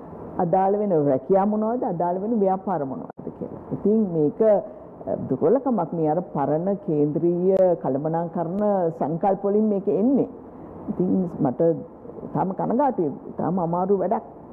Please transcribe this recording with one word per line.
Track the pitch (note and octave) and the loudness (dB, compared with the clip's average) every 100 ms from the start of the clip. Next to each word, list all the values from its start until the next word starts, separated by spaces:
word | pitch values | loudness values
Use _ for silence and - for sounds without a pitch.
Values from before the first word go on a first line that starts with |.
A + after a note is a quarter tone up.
| - - - - | -18 -16 -10 -2
අදාළ | F3 F#3+ F#3+ G3+ | 2 2 4 2
වෙන | G#3 D#3+ C#3+ | 2 2 4
රැකියා | C3+ - F#3+ G3+ | 2 4 4 4
මොනවද, | G#3+ A3 B3+ | 2 0 -2
අදාළ | B3+ F3 F3 F#3 | -2 -2 0 0
වෙන | G#3+ A#3 | 0 2
ව්‍යාපාර | F#3+ F#3 G3+ E3+ C3+ | 2 2 -2 -2 -4
මොනවද | B2+ - - - | -6 -12 -12 -12
කියලා. | - - - - | -10 -10 -10 -8
ඉතින් | - G3 A3 G3+ | -2 2 4 4
මේක, | E3 D3 - | 2 2 4
අ, | A3 G3+ - - - - - - | 4 4 0 -12 -18 -12 -6 -4
දුර්වලකමක්. | B2 C3 D#3 C4 C4+ G#3+ E3 | -2 0 2 2 2 -2 -2
මේ | E3+ D3+ | 0 0
අර | D#3+ | 0
පරණ | F3+ D#3+ C#3 D#3 F#3 G3+ | -2 -2 0 0 0 -2
කේන්ද්‍රීය | - D3+ D3 D#3 E3+ F3 F#3 F#3+ F#3 E3+ | 0 2 2 2 0 2 2 4 4 2
කළමනාකරණ | C3+ C#3 D#3 D#3+ E3+ F3 E3 F#3+ G#3 G3 E3 | 0 -2 -2 -2 -4 -4 -4 -2 0 2 0
සංකල්ප | E3 C#3+ E3 G3+ F#3+ | -2 -2 0 0 0
වලින් | G3+ G#3 | 2 2
මේක | A3 G3+ G3+ | 2 0 0
එන්නේ. | F3+ A#3+ B3+ C#3+ - - - - - - | 2 4 4 0 -4 -18 -18 -18 -14 -6
ඉතින් | - F#3 F#3+ E3+ - | -2 0 2 0 -2
මට | C#3 B2 E3 D#3 C#3 - - - - | -2 2 2 2 -4 -18 -18 -14 -6
තාම | - F3+ | -4 -2
කනගාටුයි. | F#3+ D#3+ A#3 C#4+ G#3+ D3+ C3 - - | -4 -2 0 0 0 -2 -4 -12 -6
තාම | D3+ F#3 | -2 -2
අමාරු | E3 F3 F#3+ G3 | 0 0 0 0
වැඩක් | F#3 A3+ - - - | 0 -2 -6 -18 -14